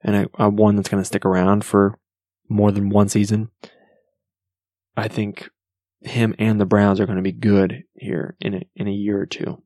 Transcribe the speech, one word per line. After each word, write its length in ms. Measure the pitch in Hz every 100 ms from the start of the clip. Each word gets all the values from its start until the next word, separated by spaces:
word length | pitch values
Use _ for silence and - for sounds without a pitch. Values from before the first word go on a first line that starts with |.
and 120 | -
a, 300 | 101 - -
a 40 | 107
one 280 | 104 107 101
that's 120 | 95
gonna 160 | 101
stick 200 | 95 98
around 400 | 95 92 92 101
for 340 | - 101 98 101 _ _ _ _ _
more 220 | 104 104
than 200 | 101 101
one 180 | 101 101
season, 420 | 104 101 107 113 _ - _ _ _ _ _ _ _ _ _ _ _ _ -
I 120 | 110
think 420 | - 104 - - _ _ _ _ _
him 340 | - 123 113 -
and 240 | 110 107
the 60 | 95
Browns 320 | 104 101 98
are 80 | 98
gonna 160 | 95
be 80 | 95
good 540 | 87 107 101 95 - -
here 400 | - - 85 - -
in 140 | -
a, 80 | 95 90
in 140 | - 101
a 40 |
year 280 | 101 101 101
or 60 | -
two. 360 | - - -